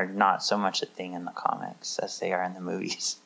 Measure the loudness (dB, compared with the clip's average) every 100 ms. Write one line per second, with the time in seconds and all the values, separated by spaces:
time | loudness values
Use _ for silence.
0 | 4 6 6 6 2 2 2 0 -2 -4
1 | -6 -6 -6 -2 0 0 -4 -8 -6 -4
2 | -4 -4 -2 0 -2 -4 -4 -2 -4 -4
3 | -4 -2